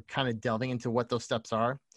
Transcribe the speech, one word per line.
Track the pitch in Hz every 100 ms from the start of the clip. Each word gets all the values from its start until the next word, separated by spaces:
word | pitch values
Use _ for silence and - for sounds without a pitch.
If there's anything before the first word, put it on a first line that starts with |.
| -
kinda | - 131
delving | 110 123 110 127
into | 123 120
what | 117 120
those | 120
steps | - 120 -
are. | 110 117 139 -